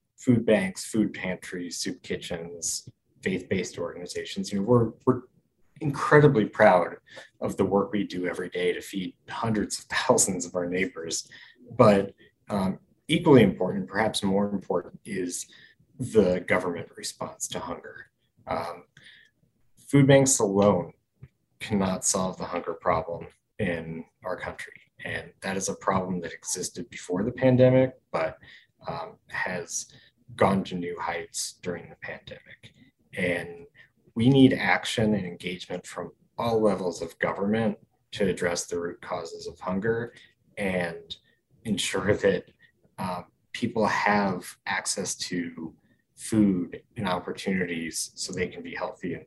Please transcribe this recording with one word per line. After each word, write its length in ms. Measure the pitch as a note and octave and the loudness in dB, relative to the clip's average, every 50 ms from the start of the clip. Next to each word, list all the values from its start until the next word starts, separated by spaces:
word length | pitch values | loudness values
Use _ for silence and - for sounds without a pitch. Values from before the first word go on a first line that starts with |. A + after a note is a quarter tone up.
| _ _ _ _ | _ _ _ _
food 260 | - C3 A#2+ A2 A2+ | 4 4 4 4 6
banks, 400 | A2+ G#2+ G2 F#2+ F#2+ F#2 - - | 4 4 4 4 0 -4 -8 -10
food 300 | - - G#2+ G2+ F#2+ - | -2 0 2 2 2 0
pantries, 640 | - F#2 F#2 F2+ - - - F#2+ F2+ F2 E2+ - - | -6 -6 -6 -6 -6 -8 -10 -10 -8 -8 -8 -8 -6
soup 240 | - G2 F2+ - | -6 -6 -8 -8
kitchens, 840 | - - - D#2 - - F2+ E2+ E2+ E2+ E2+ E2+ D2+ - - - - - - _ _ _ _ _ | -8 -8 -8 -8 -6 -8 -8 -8 -8 -12 -12 -8 -6 -6 -6 -6 -10 -14 -20 _ _ _ _ _
faith-based 560 | - - F#2 F2+ - - G2+ F#2 F2 - - - | -4 -4 -2 -2 -2 -2 -2 -2 -2 -4 -6 -8
organizations. 760 | F2 D#2+ D#2 E2+ F2 F2+ - F2 E2+ - - - F#2+ - | -8 -8 -8 -10 -12 -8 -8 -8 -8 -8 -8 -8 -8 -4
You 60 | G#2 G2 | -4 -4
know, 60 | G2 | 2
we're, 260 | A2+ B2 A#2 A2+ A2 - - _ | 4 4 4 4 2 -4 -2 _
we're 160 | C3 A#2+ - - _ _ _ _ _ _ _ _ _ _ - | 0 0 0 -4 _ _ _ _ _ _ _ _ _ _ -6
incredibly 640 | D#3+ C#3+ C3+ - - - D3+ D3 D3 C#3 A#2+ A2 G2+ | -4 -4 -2 -2 2 6 8 8 8 8 6 4 2
proud 500 | - - - G#2+ G2+ F#2 F2 - - - - _ _ - - - - _ _ | 0 4 6 8 8 8 6 4 0 -6 -12 _ _ -20 -20 -20 -20 _ _
of 160 | - - - | -8 -6 0
the 80 | - G2 | 0 2
work 280 | F#2 F#2+ G2+ G2 - | 2 4 2 2 2
we 120 | - G#2 F#2+ | -2 -4 -4
do 220 | F2 F2+ F2+ F2+ | -4 -4 -4 -4
every 240 | F2 E2 F#2 F2+ F2+ | -4 -4 -6 -8 -6
day 220 | - F2+ F2+ F2+ | -4 -2 -2 0
to 80 | E2+ - | -2 -2
feed 340 | - - - F#2+ F#2 F2 - _ _ - | -8 -8 -8 -6 -6 -6 -10 _ _ -12
hundreds 500 | - - - A2+ G#2+ G#2 F#2+ - - - | -8 -4 -2 0 0 0 -2 -2 -6 -10
of 60 | - | -8
thousands 600 | - - - - - A#2+ G#2+ - - F#2 F2+ F2 | -6 -6 -2 2 2 4 4 4 2 0 -4 -6
of 80 | - - | -6 -4
our 120 | F2+ F2 | -4 -4
neighbors. 600 | F2 F2+ F#2 F#2+ F2+ - E2 E2 E2 D#2+ - - - - - - - - _ - - - | -2 -2 -2 -2 -4 -6 -10 -8 -8 -8 -8 -8 -12 -20 -20 -20 -20 -20 _ -20 -14 4
But, 360 | - A#2+ G#2+ G2+ G2 G2 - - _ - _ _ _ _ - | 6 8 8 8 6 2 -2 -8 _ -20 _ _ _ _ -4
um, 320 | G#2+ G2+ F#2+ F#2 - - _ _ _ _ _ - | -2 -2 0 -2 -2 -6 _ _ _ _ _ -2
equally 340 | D#3 F3 - E3 C#3 A#2+ | -2 2 6 8 8 10
important, 460 | G#2 F#2 - - F#2 F2+ F#2+ G2+ F#2 - | 8 8 4 0 -2 -2 -2 -4 -6 -4
perhaps 340 | - A2 A2+ G#2 - - | -2 -2 0 0 -2 -2
more 260 | - G2 F#2+ G2+ G2+ G2+ | -2 0 0 0 0 -2
important, 480 | G#2 F#2+ - - F#2 E2+ - - - - _ | -4 -6 -4 -2 -4 -4 -4 -6 -14 -18 _
is 420 | A#2+ G2+ F#2+ F2+ F2 F2 - - - - - - - _ _ _ _ _ - | -8 -6 -6 -4 -4 -6 -8 -10 -12 -18 -20 -20 -20 _ _ _ _ _ -10
the 460 | B2 G#2+ A2 A2 F#2+ F2+ F2+ F2+ - | -8 2 4 4 4 4 2 0 -2
government 420 | - G2 F#2 F#2 F2+ E2+ E2 D#2+ - - | 0 -2 0 0 -2 -6 -6 -10 -12 -14
response 520 | G#2+ - - - - F2 D#2 - - - - | -12 -12 -12 -10 -10 -10 -10 -8 -10 -10 -8
to 100 | - F2 | -8 -8
hunger. 480 | - F2 E2+ D#2 - - - - - - _ _ _ _ _ _ _ | -8 -8 -10 -10 -12 -16 -18 -20 -20 -20 _ _ _ _ _ _ _
Um, 380 | - - E2 E2+ E2+ F2 - - _ _ - - - - - _ _ _ _ _ _ _ _ _ _ _ _ - - | -6 -6 -6 -6 -8 -10 -14 -18 _ _ -20 -20 -20 -20 -20 _ _ _ _ _ _ _ _ _ _ _ _ -6 2
food 180 | - C#3+ C#3 | 4 6 8
banks 320 | C3+ C#3 C#3 C3+ C3+ - - | 8 8 8 8 6 4 2
alone 540 | A2+ G2 F#2+ G2+ G2+ G#2 F#2+ F2 E2+ D#2+ - _ _ _ _ _ - - _ _ _ _ _ _ | 2 2 4 6 6 6 6 4 0 -6 -12 _ _ _ _ _ -20 -20 _ _ _ _ _ _
cannot 460 | - - G#2+ G2 F#2+ F#2 F#2 F#2 - | -6 -4 -2 0 0 0 -2 -2 -2
solve 340 | - - F#2+ F#2 F#2 F2 F2+ | -2 0 0 -2 -4 -4 -8
the 60 | F#2+ | -10
hunger 300 | - F2 F2 - E2+ E2 | -6 -6 -6 -6 -6 -10
problem 520 | - - F#2 E2+ E2 - E2+ E2+ D#2+ D#2+ D2+ - _ _ _ _ - | -4 0 0 0 0 0 -4 -8 -10 -10 -14 -18 _ _ _ _ -4
in 460 | G#2 F2+ E2+ E2 D#2+ D#2+ E2 E2 D#2+ - _ _ - | -4 -2 -2 -4 -6 -8 -10 -10 -12 -14 _ _ -10
our 120 | F#2 F2+ | -8 -8
country. 380 | E2+ - E2+ E2 - - - - - _ _ _ _ - | -8 -8 -10 -10 -10 -14 -16 -16 -20 _ _ _ _ -10
And 280 | F2+ E2+ E2 E2 E2+ - _ | -8 -8 -8 -10 -12 -16 _
that 140 | - F#2+ F#2+ | -8 -6 -4
is 120 | F#2+ F#2+ G2 | -4 -4 -4
a 60 | F#2+ | -6
problem 460 | - - G2+ F#2+ F#2+ F#2 F#2 F2+ F2 | -2 -2 0 0 0 0 -2 -4 -6
that 120 | E2+ E2 | -6 -8
existed 560 | - - - - - F2+ F2 - - - - - | -12 -12 -8 -8 -6 -6 -6 -8 -8 -10 -14 -12
before 360 | - - - - F2+ F#2 G#2 | -14 -16 -8 -4 -4 -2 -2
the 80 | B2 | -4
pandemic, 600 | B2 - C3 C3 B2 B2 B2+ B2+ B2+ C3 C3 B2+ - - _ _ | -2 2 4 4 6 8 8 8 8 6 4 2 0 -10 _ _
but, 260 | - E2 D#2+ D#2+ - - - - - - _ _ _ _ - | -4 -4 -4 -4 -6 -10 -18 -20 -20 -20 _ _ _ _ -10
um, 300 | - E2 E2 - - - _ _ _ | -10 -8 -8 -10 -12 -14 _ _ _
has 580 | - - - F#2 F2+ F2 E2+ - - - - - - - - _ _ _ _ - A#2+ | -8 -6 -6 -4 -6 -6 -8 -8 -8 -10 -10 -10 -16 -20 -20 _ _ _ _ -20 0
gone 260 | - G#2 F#2+ G2 F#2+ F2+ | 2 2 4 4 2 -2
to 120 | - F#2 | -4 -6
new 200 | F2 F2 F2 F2 E2 | -6 -6 -6 -6 -6
heights 580 | E2 E2+ E2+ E2+ E2 - - - - - - _ | -6 -6 -6 -8 -10 -10 -8 -8 -8 -8 -10 _
during 260 | - F2+ F2 E2 - - | -8 -8 -8 -8 -10 -16
the 80 | - | -16
pandemic. 760 | _ - - E2 - - - - - - - - - - - _ _ _ _ _ _ _ _ - | _ -14 -12 -12 -14 -16 -18 -18 -18 -20 -20 -20 -20 -20 -20 _ _ _ _ _ _ _ _ -6
And 500 | G2+ F#2 F2+ F2 F2 E2 E2+ - - - - _ - - _ _ _ _ _ _ | -4 -2 -2 -2 -4 -6 -10 -14 -16 -20 -20 _ -20 -20 _ _ _ _ _ _
we 140 | A#2 A2+ C3 | 2 4 6
need 240 | C#3 C3+ C3 B2+ | 10 10 10 10
action 640 | - G2 G#2 F#2 F2+ F#2 - - - A#2+ A2 G#2+ G#2+ | 8 4 2 0 0 0 0 -2 0 0 2 2 2
and 120 | G2 F2+ | 0 -2
engagement 580 | F2 F2 - - F2+ F2+ F2+ - - F2+ F2+ - | -6 -10 -10 -8 -10 -8 -10 -10 -10 -10 -10 -10
from 280 | - - F2+ F2 E2+ - _ _ _ _ - | -12 -12 -12 -12 -12 -14 _ _ _ _ -6
all 220 | - A#2 A2+ A2 | -2 0 0 2
levels 420 | G#2+ G#2 F#2+ F2+ F#2+ F2 E2 - | 2 2 2 0 -2 -4 -4 -4
of 160 | E2+ E2 - _ | -8 -10 -4 _
government 580 | F2 E2 E2+ F#2 G2 G#2 G#2+ A2+ A2+ G#2+ - - _ _ _ _ _ _ | -2 -2 -2 -2 0 0 0 2 0 0 -2 -4 _ _ _ _ _ _
to 160 | - - G#2 F#2 | -4 -2 0 0
address 380 | F2 - F#2 F2 E2+ - - | 0 0 -2 -2 -2 -4 -4
the 120 | - F2 E2+ | -4 -4 -4
root 220 | E2+ F2 F2+ - | -4 -6 -8 -10
causes 480 | - - F2+ F2 E2 E2 E2+ - - F2 | -10 -8 -8 -8 -8 -10 -12 -12 -14 -14
of 100 | D#2+ - | -14 -10
hunger 560 | - F#2 F#2 G2 G2+ A2+ A2+ A#2 A2+ A#2 - - - _ _ _ _ _ _ | -8 -4 -4 -2 0 0 0 -2 -4 -8 -12 -18 -20 _ _ _ _ _ _
and 600 | - G2+ F#2+ F#2 F2+ F2 E2+ E2 - - - - - _ _ _ _ _ _ _ _ _ | -6 -4 -2 -2 -2 -2 -4 -6 -10 -14 -16 -18 -18 _ _ _ _ _ _ _ _ _
ensure 500 | A2 G2+ F#2 - - - F#2+ F#2 G2+ G2+ | -4 -4 -2 -2 -2 -4 -2 0 0 0
that, 300 | - - G2 F#2 F2+ - - _ _ - _ _ _ _ _ _ - | 2 2 2 2 2 -4 -10 _ _ -20 _ _ _ _ _ _ -8
uh, 240 | F#2+ F#2 F2+ F2 - - _ _ _ _ | -6 -6 -6 -8 -10 -14 _ _ _ _
people 340 | - - A#2+ - - A2+ G#2 | -6 -4 -4 -2 0 0 2
have 600 | F#2+ - - - G#2+ G#2 G2+ G2 F#2+ F2+ F2 - - - - _ | 2 2 2 2 2 2 2 2 0 -2 -4 -8 -12 -18 -12 _
access 480 | - F#2+ F#2+ - - - - F#2 - - | -4 -4 -4 -4 -4 -4 -4 -4 -6 -6
to 600 | - - - F2+ F2+ F2 E2+ E2 E2 E2 D#2+ - _ _ _ _ _ _ _ _ | -8 -8 -6 -6 -6 -6 -6 -10 -12 -14 -14 -14 _ _ _ _ _ _ _ _
food 680 | - - - A2+ G#2+ G#2 G2 F#2 F2 F2 - - - - _ _ - | -16 -8 0 2 4 4 4 4 0 -2 -6 -8 -14 -16 _ _ -6
and 100 | G2+ F#2 | -4 -2
opportunities 1000 | F2+ F2+ - F#2+ F2+ - - G2+ F#2+ F#2 F2+ F2 F2 E2 E2 E2 - - - - - | -4 -4 -4 -8 -10 -6 -4 -4 -2 -2 -2 -4 -6 -6 -8 -8 -8 -8 -8 -10 -10
so 160 | - - - | -10 -10 -8
they 160 | F#2 F#2 F2+ | -4 -4 -6
can 160 | E2+ - F2 | -6 -6 -12
be 120 | E2 E2+ - | -14 -12 -8
healthy 400 | - F2+ E2+ - - - F2 D#2+ | -8 -8 -8 -8 -10 -8 -8 -8
and 100 | - - | -8 -12